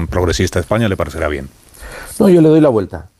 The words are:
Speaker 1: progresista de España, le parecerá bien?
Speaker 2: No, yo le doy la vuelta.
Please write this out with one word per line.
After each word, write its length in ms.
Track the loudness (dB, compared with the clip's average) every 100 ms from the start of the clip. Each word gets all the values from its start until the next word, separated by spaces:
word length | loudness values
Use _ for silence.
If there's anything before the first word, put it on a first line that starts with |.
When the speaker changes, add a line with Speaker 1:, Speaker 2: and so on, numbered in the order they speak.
| -6
Speaker 1:
progresista 500 | -2 -2 0 -2 -2
de 40 |
España, 260 | -2 -2 -2
le 80 | -2
parecerá 320 | -6 -4 -6
bien? 220 | -6 -10 _ _ -20 -20 -18 -14 0
Speaker 2:
No, 120 | 4
yo 100 | 6
le 80 | 6
doy 140 | 6
la 80 | 4
vuelta. 400 | 2 -2 -10 -16 _